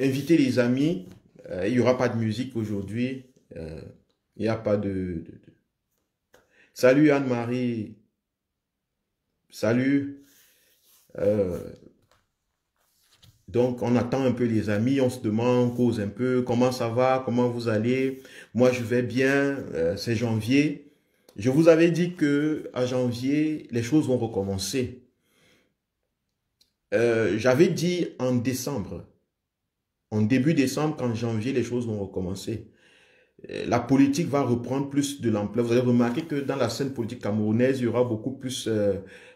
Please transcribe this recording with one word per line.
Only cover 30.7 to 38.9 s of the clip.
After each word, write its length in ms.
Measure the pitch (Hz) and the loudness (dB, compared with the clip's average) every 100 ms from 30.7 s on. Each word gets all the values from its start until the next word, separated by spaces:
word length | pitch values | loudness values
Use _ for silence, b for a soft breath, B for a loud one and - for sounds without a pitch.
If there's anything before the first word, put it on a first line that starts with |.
| 147 156 151 | 0 -4 -2
qu'en 180 | 123 | -4
janvier, 380 | 113 117 110 123 | -4 -4 -4 -2
les 100 | 131 | -4
choses 240 | 110 123 113 | -2 -4 -4
vont 140 | 107 | -6
recommencer. 720 | 95 95 90 92 - 110 - b b b b b b _ - | -6 -6 -6 -6 -8 -10 -10 b b b b b b _ -12
Euh, 160 | - - | -8 -2
la 120 | 120 | -2
politique 500 | 120 135 277 - 139 | 2 4 4 2 -2
va 120 | 143 | 0
reprendre 500 | 123 117 117 135 139 | 0 -2 -2 -4 -2
plus 300 | 143 143 - | -2 -4 -2
de 100 | 117 | -2
l'ampleur. 340 | 104 104 117 | -2 -2 -2
Vous 80 | 120 | 2
allez 80 | 120 | 2
remarquer 420 | 123 120 120 139 | 4 2 2 -2
que 180 | 165 143 | -4 -4
dans 160 | 139 139 | -4 -2
la 140 | 113 | -2
scène 220 | - 139 | -2 -6
politique 300 | - 110 117 | -4 -8 -6
camerounaise, 560 | 107 107 107 113 127 123 | -4 -2 0 2 2 2
il 60 | |
y 20 | 120 | 0
aura 160 | 117 | 0
beaucoup 300 | 123 110 127 | 0 -2 -6
plus, 340 | - 131 - 117 | -8 -10 -8 -4
euh, 280 | 107 101 | 0 0